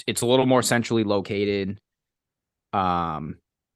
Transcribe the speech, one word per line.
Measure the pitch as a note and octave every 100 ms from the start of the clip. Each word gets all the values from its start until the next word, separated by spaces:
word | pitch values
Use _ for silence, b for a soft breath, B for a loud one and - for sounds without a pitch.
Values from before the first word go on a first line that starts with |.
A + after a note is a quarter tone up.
| -
it's | A2
a | A#2+
little | C3 C3
more | B2+
centrally | A#2 A#2+ A2+ A#2
located. | G#2 G2+ F#2+ G2+ G2+ G2+ G2 G2 _ _ _ _ _ _ _ _ _
Um, | G#2 F#2 F2 E2 D#2 D2+ - _ _ _